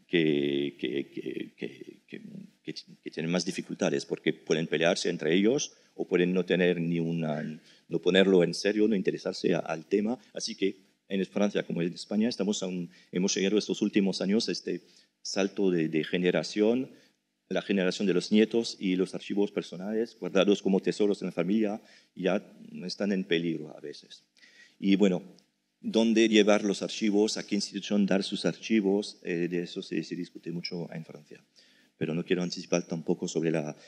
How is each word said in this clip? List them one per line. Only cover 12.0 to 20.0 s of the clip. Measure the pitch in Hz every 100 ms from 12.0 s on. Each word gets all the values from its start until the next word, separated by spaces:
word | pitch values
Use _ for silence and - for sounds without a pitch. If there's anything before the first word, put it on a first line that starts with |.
| - 107 117
estamos | 117 98 104
a | 92
un, | 90 85 - _
hemos | 90 98 101
llegado | 95 104
estos | - 95
últimos | 104 107 98 90
años | 95 110 98
a |
este | 85 92 90 - _ _ _
salto | - 101 98 - 98
de, | 87 80
de | 80
generación, | 76 90 90 87 76 104 104 123 139 - _ _ _ _ -
la | 92
generación | - 98 92 - 101
de | 90
los | -
nietos | 107 110 117 113 -
y | 98 92
los | 92
archivos | 87 - 101 104
personales | 92 - 87 98 110